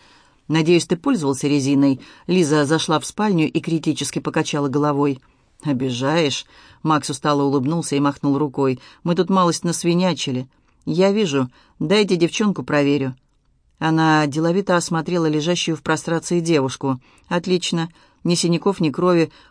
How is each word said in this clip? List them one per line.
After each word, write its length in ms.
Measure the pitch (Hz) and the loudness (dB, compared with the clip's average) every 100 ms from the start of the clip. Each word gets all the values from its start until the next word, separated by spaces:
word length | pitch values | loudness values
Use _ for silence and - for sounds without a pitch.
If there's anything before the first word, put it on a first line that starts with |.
| _ _ _ _ - | _ _ _ _ -4
"Надеюсь, 380 | 156 160 175 - | 0 4 2 2
ты 100 | 170 | -4
пользовался 540 | 277 240 139 135 143 | 0 -2 0 -2 0
резиной?" 500 | 143 135 139 139 131 - - - | 0 2 2 2 0 -6 -16 -2
Лиза 360 | 180 151 151 | 0 2 2
зашла 380 | 143 160 - 151 | 2 0 0 -2
в 40 | - | -4
спальню 460 | - 214 175 156 | -4 -2 0 0
и 80 | 160 | -2
критически 600 | 151 165 156 143 139 - | -2 -2 -2 -4 -4 -6
покачала 500 | 139 147 147 151 143 | -4 -4 -2 -2 -2
головой. 500 | 143 147 143 143 131 _ _ _ _ | 0 0 0 0 -2 _ _ _ _
"Обижаешь?" 800 | 156 127 131 120 135 165 147 - - - - - | -4 -2 -2 -2 0 0 0 -2 -10 -20 -20 -8
Макс 260 | 156 151 - | 0 0 0
устало 340 | 139 151 143 | -4 0 2
улыбнулся 520 | 143 139 131 170 - 143 | 2 2 0 -2 -2 0
и 40 | |
махнул 380 | 143 139 143 139 | 0 0 0 0
рукой. 420 | 147 127 135 127 - - | 0 0 -2 -2 -8 -10
"Мы 120 | 170 175 | -4 -2
тут 140 | 175 | 2
малость 340 | 190 175 160 | 2 2 0
насвинячили". 840 | 175 160 175 170 185 143 - 127 127 _ _ _ - | -4 -2 0 2 0 -2 -4 -6 -8 _ _ _ -6
"Я 260 | 160 190 | 2 2
вижу. 380 | 202 196 139 127 _ _ - | 2 0 0 -2 _ _ -8
Дайте 380 | 151 208 196 180 | 0 2 2 2
девчонку 460 | 165 - 214 175 | 0 0 -2 -2
проверю". 520 | 127 147 143 143 135 127 _ _ _ _ _ - | -2 0 2 0 -2 -8 _ _ _ _ _ -6
Она 480 | 160 160 160 156 151 | 0 2 4 4 2
деловито 480 | 147 165 180 196 175 | 0 0 0 0 0
осмотрела 520 | 165 165 160 175 160 | 0 -4 -2 0 0
лежащую 500 | 151 151 175 - 156 | 0 0 -2 -2 -4
в 40 | |
прострации 600 | - 156 - 165 - 175 | -2 -4 -2 -4 -2 -2
девушку. 580 | 165 156 131 - 139 131 _ _ - | 2 0 0 -4 -4 -4 _ _ -6
"Отлично. 600 | 175 175 180 - 170 165 - _ _ 165 | -4 0 -2 -2 -4 -4 -10 _ _ -2
Ни 100 | 170 | 0
синяков, 460 | 175 170 202 190 | 2 0 0 0
ни 80 | 160 | -2
крови. 420 | 131 180 170 156 - - | 0 2 4 2 -4 -20